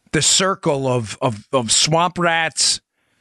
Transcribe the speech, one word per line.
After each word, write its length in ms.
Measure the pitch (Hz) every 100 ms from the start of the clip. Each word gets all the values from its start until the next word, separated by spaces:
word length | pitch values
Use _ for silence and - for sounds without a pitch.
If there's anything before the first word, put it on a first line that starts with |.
| _
the 100 | 156
circle 680 | 139 - 190 190 170 139 135
of, 280 | 127 110 -
of, 240 | 131 107 -
of 180 | 139 113
swamp 480 | - - 160 180 175
rats, 640 | 170 165 160 - - - - _ _ _